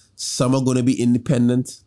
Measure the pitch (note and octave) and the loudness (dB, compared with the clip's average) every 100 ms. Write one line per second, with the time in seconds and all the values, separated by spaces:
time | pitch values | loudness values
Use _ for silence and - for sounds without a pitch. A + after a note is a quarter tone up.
0 | _ - - - B2+ C3+ B2+ B2+ B2 B2+ | _ -14 -8 -2 0 0 0 0 0 0
1 | A#2+ A#2+ - B2 A#2+ B2+ B2+ - | 2 0 0 0 2 0 -4 -10